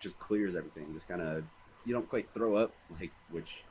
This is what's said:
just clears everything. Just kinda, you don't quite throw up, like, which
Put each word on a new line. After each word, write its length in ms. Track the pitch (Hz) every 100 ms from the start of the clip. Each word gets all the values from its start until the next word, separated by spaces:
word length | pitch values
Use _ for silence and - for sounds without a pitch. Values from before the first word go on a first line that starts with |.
just 160 | 95 -
clears 360 | - 104 98 87
everything. 380 | 76 82 76
Just 140 | 78 -
kinda, 360 | 90 80 80 80 - - - 117
you 80 |
don't 160 | 120 -
quite 180 | 117 -
throw 220 | 107 113 104
up, 180 | 110 - - 85
like, 120 | 85 - -
which 320 | 82 - - -